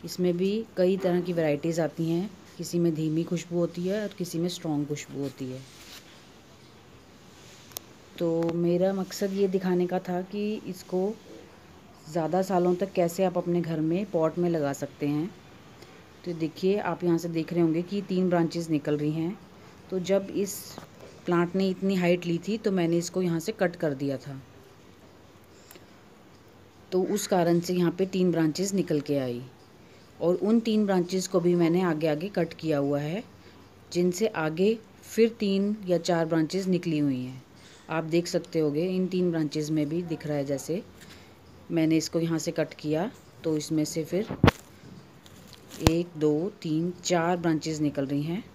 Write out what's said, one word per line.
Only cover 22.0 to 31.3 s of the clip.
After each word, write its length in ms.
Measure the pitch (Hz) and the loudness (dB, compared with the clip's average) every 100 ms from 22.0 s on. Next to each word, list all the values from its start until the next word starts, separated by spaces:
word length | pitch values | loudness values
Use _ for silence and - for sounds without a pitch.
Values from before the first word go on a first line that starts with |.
| 175 175 175 | 4 2 2
ली 120 | 170 185 | -4 -2
थी 100 | 220 | -2
तो 140 | 214 | 0
मैंने 260 | 185 165 170 | 2 2 2
इसको 240 | 170 185 | 0 -2
यहाँ 180 | 180 165 | 0 0
से 120 | 160 220 | -2 -2
cut 160 | 180 175 | -2 0
कर 180 | 160 135 | -4 -2
दिया 220 | 139 135 | -4 -4
था, 240 | 143 135 - - - - - - - - - - - - - - - - - - - - - - - - - | -8 -14 -16 -20 -20 -20 -20 -20 -20 -20 -20 -20 -20 -20 -20 -20 -20 -20 -20 -20 -20 -20 -20 -20 -20 -20 -4
तो 120 | 180 185 | -2 0
उस 220 | 202 - | -2 2
कारण 320 | 185 170 170 | 2 4 4
से 140 | 170 | 2
यहाँ 220 | 180 170 170 | 2 2 2
पे 80 | 190 | -2
तीन 240 | 190 180 | 2 2
branches 420 | 165 160 151 196 | 4 2 0 -2
निकल 280 | 196 175 151 | -2 0 -2
के 180 | 143 143 | 0 -2
आई 240 | 127 120 127 - - - - - - - | -2 -6 -10 -20 -20 -20 -20 -20 -20 -2
और 140 | 170 180 | 0 2
उन 240 | 202 226 | 2 2
तीन 260 | 226 214 202 | 4 2 4
branches 420 | 185 175 185 | 2 2 -2
को 120 | 180 | 0